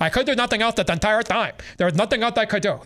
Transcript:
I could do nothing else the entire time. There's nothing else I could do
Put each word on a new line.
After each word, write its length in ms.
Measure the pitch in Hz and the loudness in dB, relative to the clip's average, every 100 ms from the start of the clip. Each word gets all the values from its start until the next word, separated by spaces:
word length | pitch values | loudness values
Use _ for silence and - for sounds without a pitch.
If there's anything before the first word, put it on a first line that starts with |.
I 80 | - | 0
could 160 | 247 269 | 0 0
do 80 | |
nothing 300 | 247 247 220 | 0 0 0
else 100 | 226 | 0
the 180 | 220 185 | 0 0
entire 300 | 170 214 214 | 0 2 0
time. 320 | 226 202 180 - - - | 0 -2 -2 -6 -12 -2
There's 160 | 180 | 0
nothing 300 | 160 208 262 | 2 0 0
else 120 | 233 233 | 0 0
I 80 | 214 | 0
could 180 | 208 | 0
do 180 | 208 139 | 0 -2